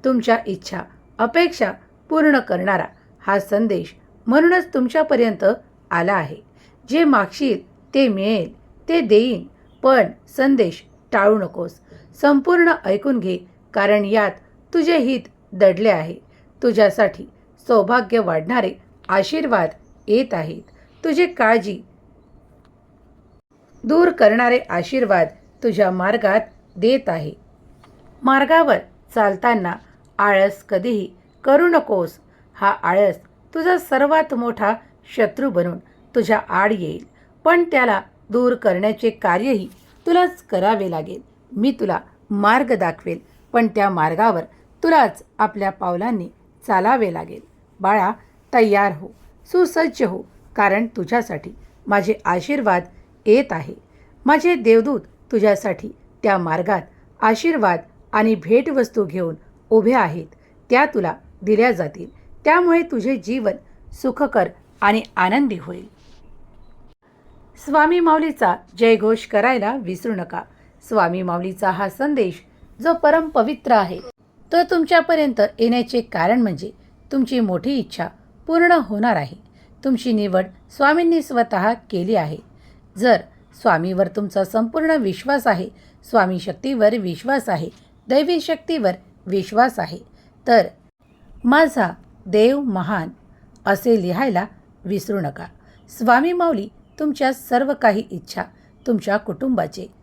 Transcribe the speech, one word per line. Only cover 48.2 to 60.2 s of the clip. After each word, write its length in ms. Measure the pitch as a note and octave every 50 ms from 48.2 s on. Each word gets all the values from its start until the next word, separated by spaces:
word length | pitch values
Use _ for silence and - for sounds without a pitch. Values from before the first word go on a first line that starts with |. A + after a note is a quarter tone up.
| _ _ _ _ _ _ -
तयार 380 | B3 A3+ G#3+ G3+ G3 G3+ G3+
हो, 160 | E3+ D3 F#3+ - - _ - - _ _ _
सुसज्ज 580 | - - F4+ F4+ F4 - E4 E4 D4 - - C4
हो, 180 | F#3 F#3 F#3 - - _ - _ - -
कारण 320 | - G#3 G3 F#3+ G#3 A#3 A3+ -
तुझ्यासाठी 580 | G#3+ F3+ - A#3 A#3+ A3+ - F#3 D3 - F#3 - - - - _ _ _
माझे 260 | - G3+ G3+ F3+ F#3+ A3 - _
आशीर्वाद 580 | - F3 F3+ F3 - C#4+ C#4+ A#3 G#3 F#3 F3 F3 - - - - _ _ _ _
येत 200 | G#3+ G#3+ C4 C4+ -
आहे. 220 | F#3 D#3+ C#3 - - - _ _ _ _ _ _ - _ -
माझे 300 | B3+ D4 D4+ D#4 F4 F4+
देवदूत 460 | C4+ A3 A3+ A3+ A3+ A3 C#4 C#4 G#3+ - - _ _ _ _
तुझ्यासाठी 640 | - A3 G3 G#3+ G3+ G3 - G#3 E3+ - - - - _ _ _ _ _ -
त्या 140 | G#3 G3
मार्गात 440 | F#3 F3 E3 D#3 F3 F3 F#3+ G3+ F3 D3 - _ _ _ _ _ _
आशीर्वाद 580 | - A3 A3+ A3 - E4+ D#4+ C#4 G#3+ F#3 F3 E3+ - _ _ _ _ _ -
आणि 220 | G#3+ A3 A3+ A3
भेटवस्तू 720 | F3+ D3+ E3 A3 B3 A#3+ E4 C#4+ C4+ A#3 - - A3+ G3+
घेऊन 300 | E3 D3+ F#3 F3 E3 D#3 - - - _ _ _ _
उभे 240 | A3 A3+ F#3+ A3+ C4
आहेत, 340 | B3+ G3 E3 D#3 F3